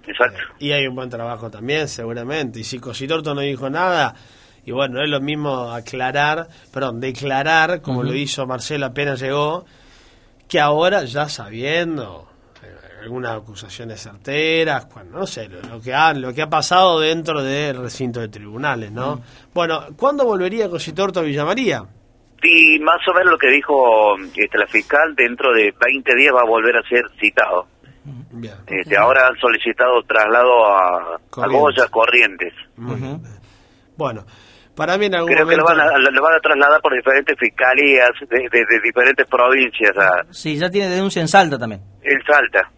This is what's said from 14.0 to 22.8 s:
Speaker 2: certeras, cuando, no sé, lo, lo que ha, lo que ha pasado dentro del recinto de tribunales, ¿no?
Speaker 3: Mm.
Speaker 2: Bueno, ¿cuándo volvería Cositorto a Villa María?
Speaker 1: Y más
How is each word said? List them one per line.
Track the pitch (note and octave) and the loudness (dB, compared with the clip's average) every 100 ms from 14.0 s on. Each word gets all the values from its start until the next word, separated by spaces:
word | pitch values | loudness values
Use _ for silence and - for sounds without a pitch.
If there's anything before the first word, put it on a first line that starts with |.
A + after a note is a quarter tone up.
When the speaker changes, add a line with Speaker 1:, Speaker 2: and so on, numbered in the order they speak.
Speaker 2:
certeras, | A2 G2+ - C#3+ D#3+ E3 D#3+ C3+ - | -18 -16 -6 -2 0 0 0 -2 -6
cuando, | A2+ F#2 D#3+ | -20 -18 -10
no | F#3+ | -10
sé, | - G#2 | -10 -14
lo, | F2+ | -16
lo | A#2 A#2 | -16 -14
que | A#2 | -4
ha, | C3 D#3+ | 2 2
lo | D3 B2+ | 2 -6
que | B2 | -6
ha | D#3 | -2
pasado | D#3+ C#3 F3+ F#3+ D#3+ | -2 2 4 4 4
dentro | D#3 E3 D#3+ D#3 | 0 -2 -2 -4
del | C3+ C#3 D3 B2+ | -2 -4 -4 -6
recinto | B2 - B2+ A#2+ | -10 -6 -6 -6
de | A2 | -10
tribunales, | G#2+ G#2 A2 D3 B2 G#2 | -12 -16 -6 -4 -4 -8
¿no? | A2+ C3 D3 | -8 -6 -8
Speaker 3:
Mm. | A#2 - _ | -12 -20 _
Speaker 2:
Bueno, | F3 E3+ D#3+ D3 D3+ | -4 -2 -4 -6 -4
¿cuándo | B3+ C#4+ B3 | -2 0 0
volvería | G3 F#3 A3+ G3+ | 0 -2 -2 -4
Cositorto | E3+ D#3 D3+ G3 F3+ | -4 -8 -4 -2 -2
a | |
Villa | D#3 C#3+ D3+ | -4 -2 -2
María? | A3 A#3 C3 F#2+ - _ _ _ _ | -2 -2 -4 -8 -20 _ _ _ _
Speaker 1:
Y | E3+ E3 D#3+ | 4 6 6
más | D#3 | 4